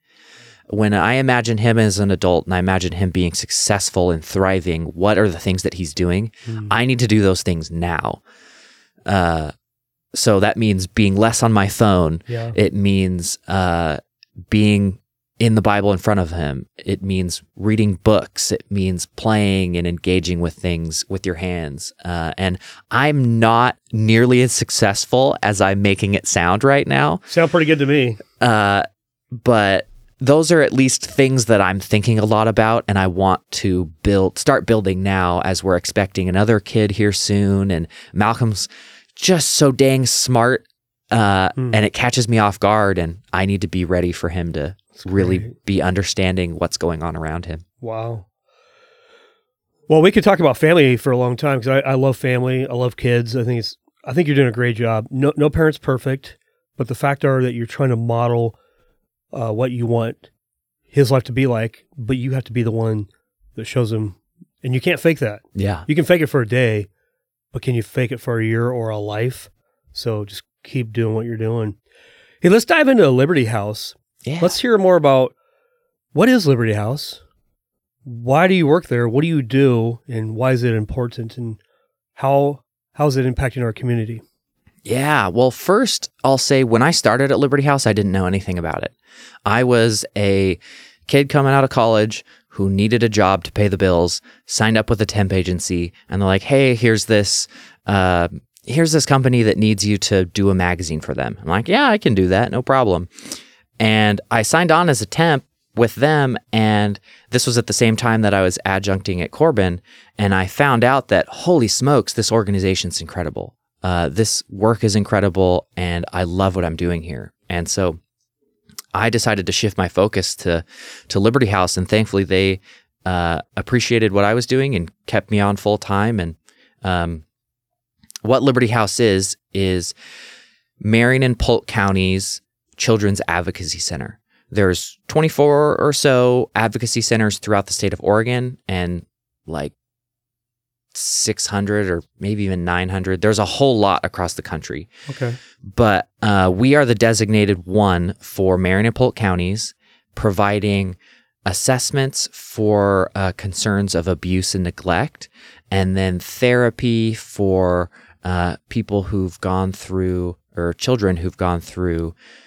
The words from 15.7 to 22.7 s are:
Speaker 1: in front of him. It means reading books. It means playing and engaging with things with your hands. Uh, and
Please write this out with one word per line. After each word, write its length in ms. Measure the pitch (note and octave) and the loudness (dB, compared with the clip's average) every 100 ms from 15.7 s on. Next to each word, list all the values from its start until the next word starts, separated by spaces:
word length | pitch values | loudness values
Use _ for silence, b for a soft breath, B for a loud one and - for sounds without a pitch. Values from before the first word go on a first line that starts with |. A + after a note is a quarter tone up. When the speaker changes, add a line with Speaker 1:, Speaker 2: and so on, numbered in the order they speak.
| G#2 G2+ | 2 0
Speaker 1:
in 60 | F#2+ | 0
front 220 | - G2+ | 0 0
of 100 | F2 | 0
him. 380 | E2+ D2 C2+ - - | -4 -6 -6 -12 -12
It 240 | - G2 | -8 -6
means 400 | F#2+ F#2+ F2+ - - - | -4 -4 -4 -8 -14 -6
reading 400 | G2+ G#2+ G#2 F#2 | -2 0 0 0
books. 480 | - G#2 - - - | 2 2 0 -6 -4
It 120 | - - | -6 -4
means 380 | G2 F#2+ F2+ - | -4 -2 -4 -8
playing 680 | - A2+ G#2+ G#2 F#2+ F#2 F2 | -6 -2 0 2 0 0 -2
and 120 | F2 | -4
engaging 520 | F2 - F2+ E2 F2 | -4 -2 -2 -2 -4
with 140 | E2+ | -4
things 500 | - F2+ E2+ E2 D#2+ - | -4 -6 -4 -6 -8 -8
with 160 | G2 F#2+ | -8 -6
your 80 | E2+ | -6
hands. 560 | F#2 F2 D#2 C#2 - - F2 | -6 -6 -8 -10 -14 -14 -8
Uh, 260 | F2 D#2+ - | -6 -6 -4
and 220 | F#2+ F2+ B | -4 -6 B